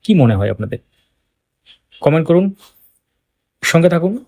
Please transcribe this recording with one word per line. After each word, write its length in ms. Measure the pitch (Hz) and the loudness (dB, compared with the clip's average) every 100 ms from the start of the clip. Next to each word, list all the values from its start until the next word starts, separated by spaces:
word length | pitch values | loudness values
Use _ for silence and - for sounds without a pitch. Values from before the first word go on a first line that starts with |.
কি 120 | - | 2
মনে 200 | 190 120 | 2 4
হয় 160 | 101 101 | 2 -2
আপনাদের? 280 | 101 107 117 _ _ _ _ _ _ _ _ _ _ _ _ | -6 -8 -10 _ _ _ _ _ _ _ _ _ _ _ _
কমেন্ট 260 | 147 160 160 | 0 0 2
করুন, 260 | 175 196 196 - _ _ _ _ _ _ _ _ _ | 0 0 -6 -20 _ _ _ _ _ _ _ _ _
সঙ্গে 260 | - 165 170 | -2 2 2
থাকুন 360 | 170 180 240 | 0 -4 -6